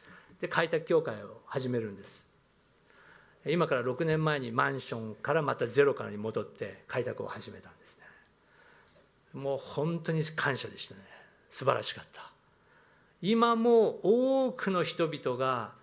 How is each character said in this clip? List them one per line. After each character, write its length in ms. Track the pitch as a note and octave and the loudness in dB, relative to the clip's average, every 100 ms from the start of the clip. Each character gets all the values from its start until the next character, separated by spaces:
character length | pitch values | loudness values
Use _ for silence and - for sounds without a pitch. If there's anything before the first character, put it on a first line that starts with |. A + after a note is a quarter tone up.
| - - - - | -20 -20 -20 -12
で、 80 | E3+ | -4
開 180 | - E3 | 0 0
拓 180 | D#3+ D#3 | 0 4
教 160 | E3 | 2
会 220 | C3+ G#2+ | 2 -4
を 180 | G2+ G#2 - | -10 -16 -8
始 240 | C#3 B2+ | -4 -2
め 100 | B2 | -2
る 100 | A2 | -4
ん 60 | F#2+ | -8
で 80 | |
す。 240 | F2+ - - _ _ _ _ _ _ - - - - _ D#3 | -14 -16 -16 _ _ _ _ _ _ -20 -20 -20 -20 _ -2
今 220 | E3 D#3 | 2 2
か 80 | C3+ | 2
ら 60 | |
六 220 | A#2+ B2 | 0 0
年 220 | E3 D#3 D#3 | 0 2 2
前 160 | D3 | 0
に 100 | B2 | 0
マ 160 | A#2 C#3 | 0 0
ン 140 | C#3 | 0
シ 120 | - | -4
ョ 180 | A#2+ A2 | -6 -8
ン 40 | G#2 | -6
か 160 | - | 0
ら 100 | D#3 | 0
ま 140 | C#3+ A#2+ | 0 0
た 100 | A#2 | 2
ゼ 200 | A2+ C#3+ | 6 4
ロ 80 | |
か 100 | B2+ | 4
ら 80 | A2 | -4
に 60 | G#2 | -6
戻 240 | A2 A2 | -4 -4
っ 40 | G#2 | -6
て 380 | - G#2 F#2+ - | -10 -12 -12 -6
開 160 | B2+ B2 | -4 -4
拓 180 | - | -6
を 40 | G2 | -8
始 240 | A2 A2 | -8 -10
め 80 | G#2 | -12
た 100 | - | -20
ん 80 | - | -20
で 60 | - | -20
す 120 | - | -20
ね。 80 | - - _ _ _ _ - - - - _ _ _ | -20 -20 _ _ _ _ -20 -20 -20 -20 _ _ _
も 220 | C#3 C#3 C3+ | -8 -4 -4
う 20 | |
本 420 | - - D#3 E3+ | -4 -4 -2 -2
当 100 | E3 | -2
に 100 | D#3+ D#3 - | -2 -2 0
感 220 | F3 A#2+ | -2 -2
謝 100 | - | -4
で 100 | - | -8
し 120 | - | -10
た 60 | - | -10
ね。 60 | - - - _ _ | -20 -20 -20 _ _
素 140 | - | 0
晴 140 | C3 A#2 | 2 2
ら 60 | |
し 100 | G#2+ | -2
か 80 | - | -8
っ 40 | - | -14
た。 100 | - - - _ _ _ _ _ _ _ _ | -20 -20 -20 _ _ _ _ _ _ _ _
今 340 | F3 A3+ A#3 A#3 | 0 4 4 4
も 440 | A#3 A#3 G3+ - | 6 6 6 2
多 480 | F3+ A3+ C4 C4+ C4 | 4 4 4 4 2
く 200 | B3+ - | 0 0
の 120 | F#3 | 0
人 260 | D#3+ - E3 | 0 0 -2
々 260 | D3 C3+ B2 | 0 -2 0
が 340 | C3 B2+ G#2+ - | 0 0 -4 -12